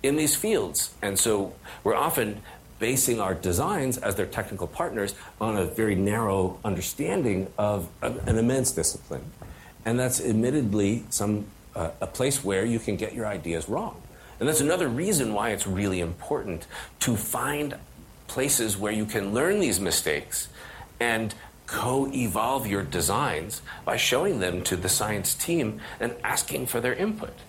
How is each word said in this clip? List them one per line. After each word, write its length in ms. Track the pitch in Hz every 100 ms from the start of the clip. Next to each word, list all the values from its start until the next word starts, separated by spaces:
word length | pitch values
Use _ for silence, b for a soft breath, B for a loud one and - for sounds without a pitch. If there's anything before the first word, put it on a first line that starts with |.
in 140 | 135 147
these 180 | 151
fields. 560 | - 214 190 92 73 - -
And 160 | 101 98
so 340 | - 104 98 - B B
we're 100 | 104 113 151
often 320 | 147 107 104 B B - -
basing 400 | 113 131 - 117
our 140 | 95
designs 640 | 82 92 87 165 202 131 123
as 160 | - 98
their 100 | 92
technical 400 | - 104 95 90
partners 480 | - 170 110 101 B B -
on 160 | 110 104
a 80 |
very 300 | 85 - 110
narrow 640 | 95 101 110 110 95 92 92
understanding 800 | 107 90 87 - 156 196 127 92 95 -
of 300 | 104 104 87 -
a, 80 | 120 - -
an 120 | 110
immense 320 | 117 135 127
discipline. 520 | - - - - 67 - - B B B B
And 160 | 113 120
that's 200 | 127 123
admittedly 840 | 117 110 120 151 117 104 101 117 -
some, 360 | - 104 104 101 - - 107
uh, 140 | 82 -
a 80 | 95
place 340 | - 131 -
where 220 | 98 95
you 160 | 113 117
can 160 | 113 98
get 180 | 107
your 120 | 127 107
ideas 420 | 98 80 82 80
wrong. 340 | 131 220 - - B B B
And 80 | 135
that's 120 | 156
another 280 | 143 180 147
reason 440 | 117 185 175 117
why 180 | 104 113
it's 160 | 101 98
really 340 | 95 101 92
important 680 | 85 87 - 151 104 82 - B B -
to 160 | - 110
find 600 | - 127 143 147 147 - - - - - -
places 500 | - 139 - 110 95
where 160 | 104
you 140 | 107 107
can 260 | 113 98
learn 280 | 110 165 208
these 180 | 156 95
mistakes 680 | 92 - - 73 - - - B B B B -
and 340 | 120 113 110 - B - -
co-evolve 1000 | - 117 135 139 139 117 101 117 135 110
your 160 | 98
designs 800 | 95 90 82 107 139 78 90 - B B
by 120 | - 117
showing 440 | - 127 190 139
them 220 | 90 87
to 100 | - 90
the 120 | 90
science 440 | - 107 104 95
team 460 | - - 170 110 107 B B
and 140 | 117 120
asking 420 | 107 131 - 143 127
for 140 | 117
their 140 | 123
input. 400 | 127 208 214 - -